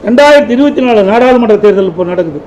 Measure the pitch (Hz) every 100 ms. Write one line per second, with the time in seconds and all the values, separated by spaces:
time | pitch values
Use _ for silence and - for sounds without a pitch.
0 | 208 240 294 294 226 240 285 - 254 220
1 | 190 226 254 247 226 208 202 196 190 170
2 | 175 180 165 147